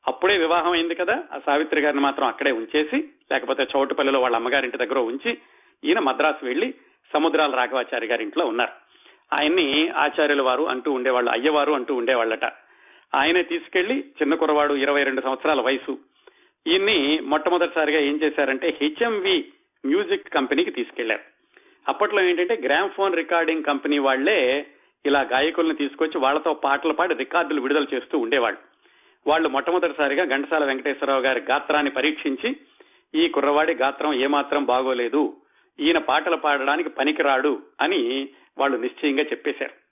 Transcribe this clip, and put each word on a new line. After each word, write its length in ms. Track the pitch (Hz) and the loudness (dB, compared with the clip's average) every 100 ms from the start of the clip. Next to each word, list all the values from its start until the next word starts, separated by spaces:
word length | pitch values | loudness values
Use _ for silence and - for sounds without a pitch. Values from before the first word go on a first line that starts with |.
అప్పుడే 320 | - 127 185 202 | -6 0 2 2
వివాహం 360 | 160 170 165 | 4 2 2
అయింది 220 | 175 165 | 0 0
కదా, 280 | 165 175 160 349 | -2 -2 -2 -4
ఆ 80 | 139 - | -8 0
సావిత్రి 340 | 143 156 156 | 0 2 2
గారిని 220 | 147 139 | 2 2
మాత్రం 240 | 139 139 131 | 0 2 -2
అక్కడే 240 | 110 139 | 0 -2
ఉంచేసి, 460 | 117 113 151 151 285 311 _ _ | -2 -2 -2 0 -2 -4 _ _
లేకపోతే 340 | 135 120 135 131 139 | -4 -2 -2 0 0
చౌటుపల్లిలో 440 | 135 147 139 139 | 0 0 0 2
వాళ్ళ 160 | 127 117 | 2 0
అమ్మగారింటి 420 | 120 135 127 - | 0 0 -2 -4
దగ్గర 200 | 120 131 | -2 -2
ఉంచి 400 | 113 131 233 233 - _ _ _ | -2 -2 -6 -6 -10 _ _ _
ఈయన 140 | 151 185 | 0 2
మద్రాసు 460 | 139 131 151 147 | 2 2 0 0
వెళ్లి 300 | 131 135 240 - _ _ _ | -4 -2 -2 -6 _ _ _
సముద్రాల 420 | 151 160 156 151 | 0 2 2 2
రాఘవాచారి 520 | 127 123 127 117 123 113 | 0 0 -2 -4 -6 -2
గారి 160 | 117 | -4
ఇంట్లో 240 | 107 160 151 | -2 -2 -2
ఉన్నారు. 240 | 117 120 - _ _ - _ _ | 0 -4 -4 _ _ -20 _ _
ఆయన్ని 540 | 147 151 180 147 139 165 | -2 0 2 2 2 0
ఆచార్యుల 540 | 147 147 - 147 143 | 0 -2 0 0 2
వారు 260 | 131 127 - | 2 0 0
అంటూ 240 | 127 151 | -2 -2
ఉండేవాళ్ళు, 380 | 131 127 123 120 | -2 0 0 0
అయ్యవారు 420 | 117 139 151 143 | 0 2 2 2
అంటూ 220 | 147 123 | 0 -2
ఉండేవాళ్ళట. 500 | 131 120 127 113 110 120 - _ _ - - _ | -2 0 0 0 -2 -4 -8 _ _ -20 -20 _
ఆయనే 280 | 135 147 180 | 0 2 2
తీసుకెళ్లి, 580 | 170 170 - 185 190 269 | 0 -6 -2 -2 0 -2
చిన్న 340 | 277 - 143 | -4 -4 -2
కురవాడు, 400 | 160 160 147 147 | 2 2 2 2
ఇరవై 280 | 143 139 143 | 2 2 2
రెండు 180 | 135 131 | 0 0
సంవత్సరాల 400 | 131 131 151 143 | -4 -2 0 0
వయసు, 380 | 123 135 - 127 _ _ - _ _ _ - | 0 -2 -4 -10 _ _ -20 _ _ _ -2
ఈయన్ని 520 | 185 202 202 139 156 | 0 2 2 2 0
మొట్టమొదటిసారిగా 840 | - 151 156 175 175 165 151 156 | 0 -2 0 0 0 0 0 2
ఏం 200 | 143 147 | 0 0
చేశారంటే 560 | 151 151 139 131 170 151 | -2 0 -2 0 -2 -2
హెచ్ఎంవి 640 | 147 151 233 214 190 175 - _ _ _ 135 | -4 0 -2 0 0 0 -2 _ _ _ -2
మ్యూజిక్ 420 | 165 185 196 - | 0 0 -4 -2
కంపెనీకి 420 | 156 131 147 175 | -4 0 0 -2
తీసుకెళ్లారు. 500 | 139 113 - 113 107 - _ _ _ _ _ - | -4 -8 -6 -4 -4 -6 _ _ _ _ _ -6
అప్పట్లో 340 | 139 208 208 | -2 0 2
ఏంటంటే 320 | 180 175 175 | 2 2 0
గ్రామ్ఫోన్ 600 | 220 131 147 196 - 196 | -2 0 0 0 -2 0
రికార్డింగ్ 500 | 170 156 170 160 160 | 0 0 0 0 0
కంపెనీ 340 | 156 139 147 147 | -2 -2 0 0
వాళ్లే 680 | 135 131 151 208 127 135 143 _ _ _ - | 2 2 2 2 2 0 -4 _ _ _ 0
ఇలా 140 | 143 | 2
గాయకుల్ని 560 | 135 127 151 165 165 156 | 2 0 0 0 0 0
తీసుకొచ్చి 420 | 143 - 160 160 | -4 -2 -2 0
వాళ్ళతో 360 | 135 151 156 | 0 0 0
పాటలు 380 | 151 139 139 160 | -2 0 0 0
పాడి 220 | 156 180 | 0 0
రికార్డులు 460 | 139 131 165 - 151 | -2 -2 -2 -2 -2
విడుదల 260 | 131 147 139 | 0 0 0
చేస్తూ 240 | 131 - 156 | -6 -4 -4
ఉండేవాళ్ళు. 560 | 113 135 117 98 - _ _ _ _ _ - | 0 0 0 -2 -14 _ _ _ _ _ 0
వాళ్ళు 220 | 156 160 | 2 2
మొట్టమొదటిసారిగా 760 | 135 143 175 170 151 143 139 | 0 0 0 0 0 0 2
ఘంటసాల 400 | 175 139 143 160 | 0 0 0 0
వెంకటేశ్వరరావు 560 | 143 131 131 135 139 135 | 0 -2 -4 -4 0 0
గారి 200 | 131 127 | 2 0
గాత్రాన్ని 500 | - 135 - 151 143 | 0 -2 0 0 0
పరీక్షించి, 640 | 139 147 151 143 135 240 285 _ _ - _ _ | 0 -2 -2 -4 -4 -4 -6 _ _ -20 _ _
"ఈ 140 | 156 170 | 0 0
కుర్రవాడి 460 | 160 135 147 160 | 2 2 2 2
గాత్రం 400 | 165 131 135 147 | 0 -2 -2 -2
ఏమాత్రం 500 | 135 135 143 143 147 | 0 0 0 2 0
బాగోలేదు, 720 | 131 123 131 127 120 135 131 - _ _ _ - | 2 2 2 0 2 2 0 -4 _ _ _ -2
ఈయన 180 | 147 170 | 2 2
పాటలు 380 | 151 143 165 165 | 4 2 2 0
పాడడానికి 520 | 156 143 135 147 339 | 2 0 2 0 -2
పనికిరాడు" 760 | - 139 156 143 131 143 117 - - | -2 -2 2 2 2 2 -2 -6 -4
అని 480 | 147 185 120 135 135 - _ - | -2 0 -2 -4 -8 -14 _ -2
వాళ్ళు 180 | 139 123 | -2 0
నిశ్చయంగా 460 | 120 - 151 139 | -4 -2 -2 0
చెప్పేశారు. 480 | 151 120 - 139 131 - _ | -2 -4 -6 -6 -8 -12 _